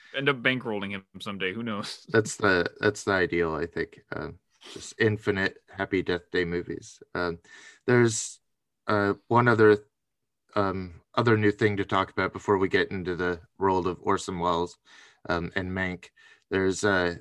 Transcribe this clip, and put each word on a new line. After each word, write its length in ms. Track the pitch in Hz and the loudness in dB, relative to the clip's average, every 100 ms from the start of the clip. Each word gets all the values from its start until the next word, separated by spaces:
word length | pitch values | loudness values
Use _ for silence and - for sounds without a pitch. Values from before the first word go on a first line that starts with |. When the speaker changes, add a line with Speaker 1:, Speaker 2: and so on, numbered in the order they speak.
| - 135 | -12 -4
Speaker 1:
end 120 | 139 | -2
up 140 | 135 | -2
bankrolling 480 | 127 127 117 104 98 | -2 -2 -4 -6 -6
him 140 | 98 98 95 | -10 -14 -14
someday. 340 | 107 98 95 | -12 -6 -6
Who 80 | 104 | -4
knows? 420 | 117 104 107 - - | -6 -6 -8 -12 -2
<laughs> 20 | |
Speaker 2:
That's 280 | 117 107 - | 0 0 0
the, 340 | 104 90 85 - | 2 2 0 0
that's 240 | 107 104 | -2 0
the 80 | - | 0
ideal, 420 | 95 90 85 85 | 0 0 0 0
I 120 | 78 85 | -2 -6
think. 340 | - 82 - _ | -6 -8 -12 _
Uh, 140 | - 80 - _ _ - | -10 -10 -14 _ _ -20
just 200 | - - - | -18 -14 -2
infinite 600 | 113 107 - 98 95 - _ | 0 0 -2 -2 -2 -4 _
Happy 280 | - 98 95 | -8 -2 -2
Death 280 | 82 87 - | 0 -4 -4
Day 140 | 90 | -4
movies. 560 | 87 87 - - - - - | -2 -4 -6 -10 -14 -20 -12
Um, 240 | 87 87 85 _ - - - - | -6 -4 -6 _ -20 -20 -8 2
there's, 520 | 123 117 113 - - _ _ _ _ - | 4 4 2 -6 -12 _ _ _ _ -2
uh, 280 | 107 101 101 - | 0 0 -2 2
one 200 | 117 123 | 4 6
other, 360 | 113 110 104 - _ _ _ _ _ _ - | 8 8 6 2 _ _ _ _ _ _ -2
um, 440 | 98 95 92 82 _ | -2 -4 -8 -14 _
other 220 | - 117 110 | 0 2 4
new 160 | 104 | 4
thing 240 | 101 107 98 | 2 2 0
to 60 | |
talk 260 | 92 98 95 | -2 -2 -2
about 220 | - 92 | -2 -4
before 260 | 95 - 101 | -2 0 2
we 100 | 95 | 2
get 220 | 98 87 | 2 0
into 260 | 98 87 85 | -2 -4 -2
the 240 | 90 87 - - | -2 -4 -8 -4
world 280 | 95 92 90 | 0 0 -2
of 120 | 87 | -4
Orson 360 | 98 98 - 92 | -2 -2 -4 -4
Welles, 380 | 85 85 87 - _ - - _ - | -2 0 -2 -8 _ -20 -20 _ -6
um, 220 | 87 85 98 | -4 -4 -6
and 140 | 92 | -6
Mank. 360 | 92 92 90 - _ - _ _ | -6 -6 -8 -14 _ -20 _ _
There's, 340 | 95 95 90 | -2 0 0
uh, 320 | 104 95 87 85 | 0 2 0 -4